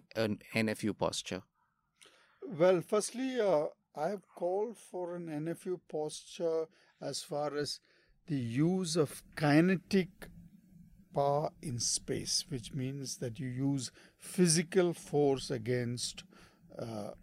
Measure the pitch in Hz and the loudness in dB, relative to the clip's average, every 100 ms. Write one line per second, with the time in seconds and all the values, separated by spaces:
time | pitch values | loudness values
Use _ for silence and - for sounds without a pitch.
0 | - 110 110 101 - 113 110 110 110 92 | -4 -2 0 -2 -4 0 0 0 -2 0
1 | 85 - - 95 - _ _ _ _ _ | -2 -2 -6 -8 -10 _ _ _ _ _
2 | - _ _ _ 381 160 180 185 - 214 | -20 _ _ _ -8 2 4 4 2 0
3 | - 233 262 254 208 151 151 - _ - | 0 -4 -4 0 2 2 2 -6 _ -6
4 | 160 202 - - 175 190 226 202 - 185 | -4 -4 -10 -6 -2 -2 -4 -8 -12 -8
5 | 175 175 170 147 160 165 190 180 - 156 | -6 -8 -8 -6 -4 -6 -6 -8 -6 -6
6 | 151 - - - 170 160 160 _ _ - | -6 -8 -12 -4 0 0 -2 _ _ -12
7 | 143 135 - 147 147 143 143 - _ _ | -8 -8 -6 -4 -2 -2 -4 -6 _ _
8 | _ _ - 143 117 120 165 185 180 165 | _ _ -4 -2 0 2 2 2 0 0
9 | 143 - - - 151 147 180 185 - 196 | 0 -2 -14 0 6 6 6 4 2 2
10 | 175 - - - - - - - - - | 2 -2 -20 -18 -20 -20 -20 -20 -20 -20
11 | - - 139 143 156 - 160 120 - - | -6 0 2 2 0 -6 -8 -4 -2 -2
12 | - 117 127 - - 131 110 131 131 139 | -2 -4 -2 -2 -2 -8 -6 -6 -4 -6
13 | 131 - 127 107 131 123 139 139 113 - | -8 -6 -6 -6 -6 -2 0 0 -4 -10
14 | - _ - - 180 160 165 190 175 160 | -20 _ -4 4 6 6 4 4 4 2
15 | - 147 143 131 - 131 110 123 120 123 | -2 2 4 4 0 -4 0 0 0 -4
16 | - - - - - _ - - 117 110 | -6 -8 -16 -20 -20 _ -16 -10 -8 -6
17 | 101 - | -8 -10